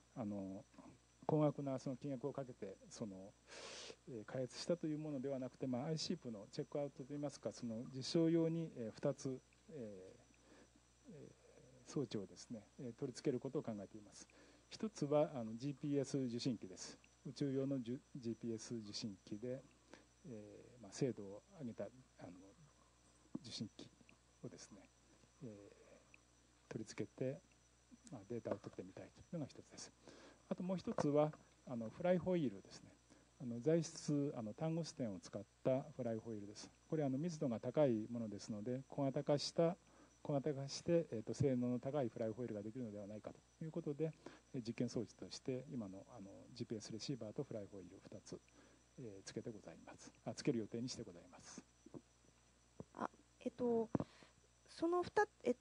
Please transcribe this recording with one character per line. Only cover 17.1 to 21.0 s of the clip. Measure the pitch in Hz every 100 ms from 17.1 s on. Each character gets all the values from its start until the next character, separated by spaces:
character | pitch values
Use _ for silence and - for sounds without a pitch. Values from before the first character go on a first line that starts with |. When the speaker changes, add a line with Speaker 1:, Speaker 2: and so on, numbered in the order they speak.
| - 156
Speaker 1:
宇 |
宙 | - 143
用 | 135 135
の | 139
じ | 117
ゅ、 | 135 -
ジ | 143 117
ー | 113
ピ | 117
ー | 110
エ |
ス | -
受 | 117 104
信 | - 113 98
機 | - 104
で、 | 123 131 - - - - - _ 165
え | 107 104 101 - -
ー、 |
ま | 101
あ、 |
精 | -